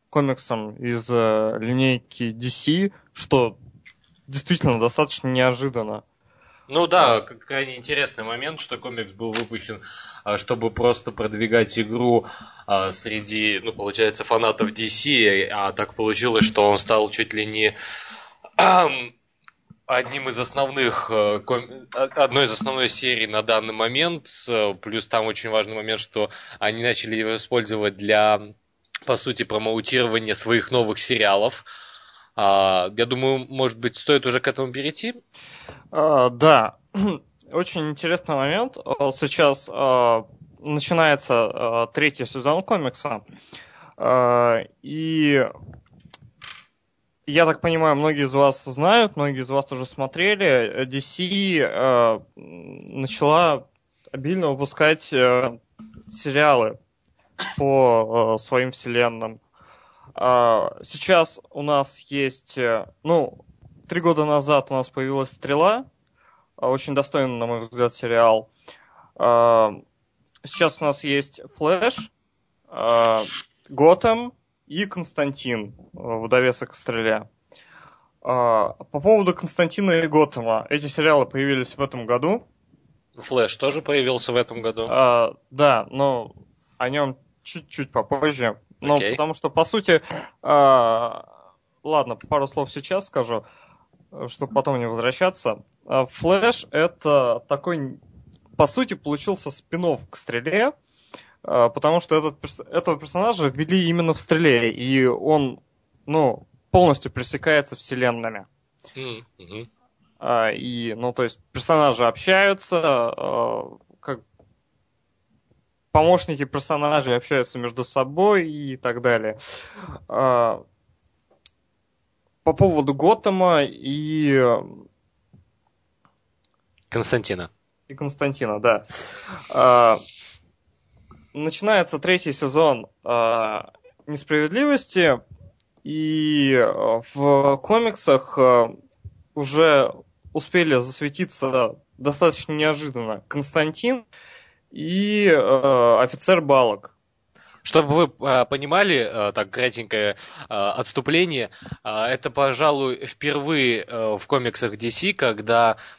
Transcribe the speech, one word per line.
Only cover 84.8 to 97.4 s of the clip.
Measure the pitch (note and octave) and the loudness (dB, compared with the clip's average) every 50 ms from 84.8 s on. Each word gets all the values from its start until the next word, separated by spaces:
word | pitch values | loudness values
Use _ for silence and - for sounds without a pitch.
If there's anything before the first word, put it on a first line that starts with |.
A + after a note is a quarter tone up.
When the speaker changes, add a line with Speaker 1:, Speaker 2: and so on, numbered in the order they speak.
| A2+ A#2 | -4 -2
Speaker 1:
А, | A#2+ B2+ C3 B2 A#2+ A#2+ A#2 - - - _ _ | 2 4 4 6 6 4 2 0 -2 -8 _ _
да, | C3 C3 D3 C#3+ B2+ A2 - - | -2 2 4 4 4 2 0 -4
но | - C3+ C#3 C#3 C3 A#2+ A2 - - - - _ _ _ _ _ _ - | -4 -2 -2 0 -2 -4 -6 -10 -16 -20 -20 _ _ _ _ _ _ -6
о | B2 B2+ | -6 -4
нём | C#3 D3 C#3+ C3+ B2+ _ _ _ _ _ - | -2 -2 -4 -4 -4 _ _ _ _ _ -20
чуть-чуть | - - E3+ - _ - - C#3 - | -16 -16 -16 -16 _ -10 -10 -8 -4
попозже. | - B2 G#2+ - D3+ C#3 C#3+ D3+ C#3+ C3 A#2+ A2+ G#2 - _ _ _ - | -4 -4 -2 -2 -2 -2 0 -2 -2 0 -2 -4 -4 -4 _ _ _ -10
Ну, | - C#3+ D3 C#3+ | -2 0 0 2
Speaker 2:
Окей. | A2+ G2+ B2 | 2 0 -2
Speaker 1:
потому | C3+ D3+ D#3+ D#3+ | -2 -2 -4 -4
что, | - - D3+ | -6 -6 -4
по | - D#3+ D#3+ | 0 0 0
сути, | - - A3 G3 - E3+ D3+ - - - - - - _ _ - | 0 0 -4 2 4 2 2 2 -2 -12 -12 -14 -16 _ _ 0
а, | C3 D3 C#3+ C#3 C3+ C3 B2+ A#2+ A2+ A2+ A2+ A#2+ A#2 A2+ - - _ _ _ _ _ _ _ _ _ _ _ - | 2 4 6 8 8 8 6 6 4 2 0 -2 -4 -8 -10 -18 _ _ _ _ _ _ _ _ _ _ _ -6
ладно, | C#3+ D#3 D3 C3+ A#2+ A2+ | -2 0 0 0 -2 -6
пару | - - - D3+ D3 C#3 | -10 -6 -4 -2 -2 -2
слов | C#3 - D#3 C#3+ C3+ | -2 -4 -6 -6 -6
сейчас | - D3 C#3 - F#3 G3 G3 - | -6 -12 -8 -4 -4 -4 -4 -4
скажу, | - C#3+ A#2+ A2+ A#2+ - - _ _ _ _ _ _ _ _ _ _ _ _ _ - D#3 C#3+ A#2+ | -4 -4 -2 -2 -4 -6 -6 _ _ _ _ _ _ _ _ _ _ _ _ _ -14 -14 -14 -12
чтобы | - - C#3+ B2 A2+ | -10 -10 -10 -4 -2
потом | C#3 C3 D3+ C3+ B2 | -2 0 0 -2 -2
не | A#2+ A#2 | -2 -4
возвращаться. | A2+ A2+ A#2 B2+ B2+ - F#3 F#3 F#3 - - B2 G#2+ - - _ _ _ _ - | -4 -2 -2 -2 0 0 0 -2 -2 -2 -4 -4 -4 -6 -10 _ _ _ _ -2
А, | - C3 C3 | 0 0 0
"Флэш" — | B2 - - - E3 F#3+ G3 G3+ A#3 B3 - - - | -2 -4 -4 0 2 2 4 4 2 0 0 -6 -6
это | - D3+ D#3+ F3 E3+ _ - D#3 D3 C#3 C3 A#2+ A#2 A#2 | -2 0 0 0 -2 _ -2 2 2 4 4 2 0 -2